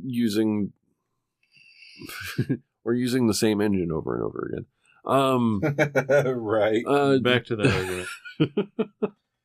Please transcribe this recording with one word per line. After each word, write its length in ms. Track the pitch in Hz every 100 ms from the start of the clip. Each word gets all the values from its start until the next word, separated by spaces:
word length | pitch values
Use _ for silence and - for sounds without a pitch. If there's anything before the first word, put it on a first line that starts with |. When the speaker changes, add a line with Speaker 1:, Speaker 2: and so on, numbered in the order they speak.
Speaker 1:
using, 680 | 131 120 117 104 110 104 95 _ _ _ _ _ _ _ _ _ _ - - - - - - - -
<laughs> 0 | 127 _ _
or 100 | 113
using 320 | 123 123 127 117
the 80 |
same 260 | 98 113 104
engine 300 | 104 95 85
over 220 | 78 64
and 100 | 58
over 260 | 55 - 57
again. 140 | 55 - _ _ _
Um, 560 | - 135 135 127 117 101
Speaker 2:
<laughs> 720 | 151 143 143 135 131 143 135 123
Right. 420 | 107 107 107 110 123
Speaker 1:
uh, 320 | 143 139 135
Speaker 3:
Back 260 | 120 123 -
to 100 | 110
that 100 | 104
argument. 420 | 95 92 90 90 - - -
Speaker 1:
<laughs> 800 | 147 - 202 - 208 - 202 _ _ _